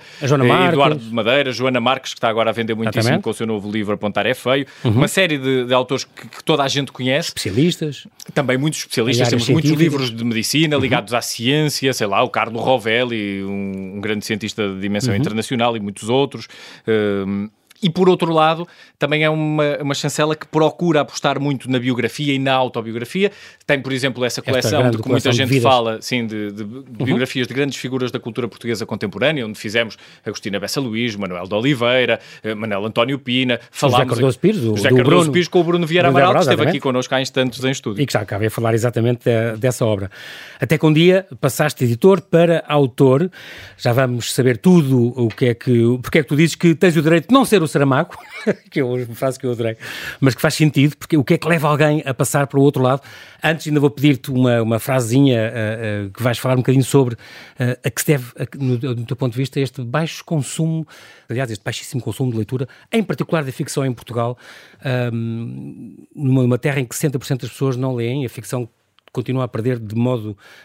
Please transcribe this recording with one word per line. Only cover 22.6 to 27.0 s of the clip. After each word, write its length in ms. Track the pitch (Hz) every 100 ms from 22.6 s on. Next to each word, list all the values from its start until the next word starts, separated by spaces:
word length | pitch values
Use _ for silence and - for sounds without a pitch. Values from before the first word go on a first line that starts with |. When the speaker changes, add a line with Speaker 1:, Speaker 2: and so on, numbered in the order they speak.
| 127 120 113 113 117 185 196 - - - -
Speaker 2:
Tem, 120 | 143
por 100 | 131
exemplo, 320 | 131 135 120
essa 160 | 123 -
Speaker 1:
Esta 100 | 123
Speaker 2:
coleção 300 | 127 120 117
Speaker 1:
grande 180 | 127 113
Speaker 2:
de 60 |
que 60 | 113
muita 140 | 127
Speaker 1:
coleção 80 | 131
de 60 | 123
Speaker 2:
gente 120 | 135
Speaker 1:
vidas. 140 | 135
Speaker 2:
fala, 380 | 135 127 113 110
sim, 240 | - 127 113
de, 260 | 107 104
de, 120 | 101
de 100 | 104
Speaker 1:
Uhum. 100 | 127 131 117